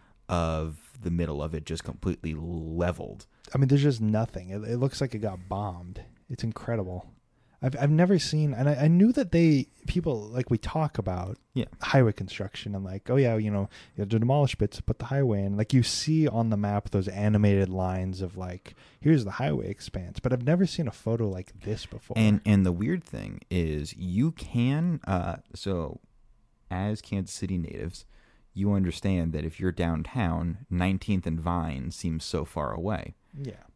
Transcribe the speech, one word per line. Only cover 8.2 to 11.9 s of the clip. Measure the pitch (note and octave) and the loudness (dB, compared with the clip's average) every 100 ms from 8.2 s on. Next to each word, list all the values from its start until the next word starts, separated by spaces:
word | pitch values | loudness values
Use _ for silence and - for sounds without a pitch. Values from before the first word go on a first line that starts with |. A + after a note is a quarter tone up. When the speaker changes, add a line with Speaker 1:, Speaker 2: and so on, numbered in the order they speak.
Speaker 2:
seen, | - D3+ D3+ | 2 0 0
and | A#2 C#3 | 2 2
I, | C3+ | 4
I | D3+ | 6
knew | F3 A3 | 8 8
that | C4+ G3 | 6 2
they, | E3+ E3 C#3+ - _ - | 6 6 6 2 _ -4
people, | F3+ E3 A#2 G#2 | -2 0 -2 -4
like, | B2 B2 | -4 0
we | A#2 | 0
talk | - D#3+ D3+ - | 0 -2 -2 -2
about | F#2+ F2+ F#2 - _ | -4 -4 -6 -10 _
Speaker 1:
Yeah. | B2 - - | -4 -4 -6
Speaker 2:
highway | - | 2